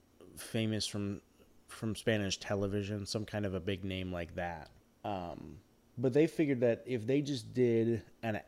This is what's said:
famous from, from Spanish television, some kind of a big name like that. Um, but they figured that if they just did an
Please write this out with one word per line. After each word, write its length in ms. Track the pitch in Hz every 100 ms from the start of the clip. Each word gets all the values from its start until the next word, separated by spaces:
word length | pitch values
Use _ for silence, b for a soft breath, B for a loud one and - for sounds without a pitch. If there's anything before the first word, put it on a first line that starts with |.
| _ _ - -
famous 520 | - 117 110 107 -
from, 340 | 104 101 98 - _ - - _
from 280 | - 113 101
Spanish 420 | - 110 98 -
television, 680 | - 104 101 104 98 104 101
some 180 | 113
kind 220 | 104 107 101
of 80 |
a 60 | 92
big 240 | 87 98
name 280 | 95 92 92
like 220 | 90 85
that. 380 | 85 87 85 73 - _ _ 107
Um, 520 | 98 87 76 78 73 - _ _ -
but 180 | 131
they 120 | 131 160
figured 360 | - 156 131
that 200 | 120 113 -
if 180 | 127 107
they 160 | 139
just 320 | 143 139 110
did 480 | 110 123 113 113 113 - -
an 180 | 113 107